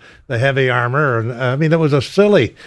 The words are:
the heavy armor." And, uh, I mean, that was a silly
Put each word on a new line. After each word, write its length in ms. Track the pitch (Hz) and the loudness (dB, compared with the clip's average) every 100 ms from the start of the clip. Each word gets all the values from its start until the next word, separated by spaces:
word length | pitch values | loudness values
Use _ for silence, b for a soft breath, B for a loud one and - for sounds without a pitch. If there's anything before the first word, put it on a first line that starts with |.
| B B - | B B -8
the 100 | 120 | -2
heavy 300 | 139 135 131 | 0 0 0
armor." 500 | 123 120 139 147 117 | 0 0 0 0 -2
And, 120 | 113 | -4
uh, 40 | 120 | -4
I 200 | 127 135 | -4 -2
mean, 140 | 160 | 0
that 80 | 165 | 0
was 140 | 156 | 2
a 80 | 143 | 0
silly 540 | - - 208 190 107 - | 0 2 4 4 0 -4